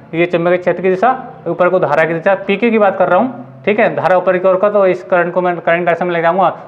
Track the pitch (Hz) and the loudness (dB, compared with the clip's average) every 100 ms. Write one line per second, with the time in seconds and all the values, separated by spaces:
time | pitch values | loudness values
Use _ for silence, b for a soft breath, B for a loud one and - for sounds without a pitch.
0 | - 165 175 175 170 180 180 170 185 185 | -10 -2 -2 0 0 0 -2 -2 -2 0
1 | 240 262 - - 170 165 180 185 151 151 | 0 0 -8 -12 -10 0 2 2 0 0
2 | 160 165 180 190 190 196 240 220 202 190 | 0 0 0 -2 -2 -2 0 2 2 2
3 | 180 175 254 - - - - 214 196 143 | 2 2 0 -6 -16 -6 -2 0 0 0
4 | 156 180 180 180 185 185 208 202 190 180 | 0 2 2 0 2 2 2 2 2 0
5 | - 180 175 180 180 170 165 170 175 170 | -2 0 0 -2 -2 -2 -2 0 0 -2
6 | 180 170 170 180 175 - | -2 0 0 2 0 -2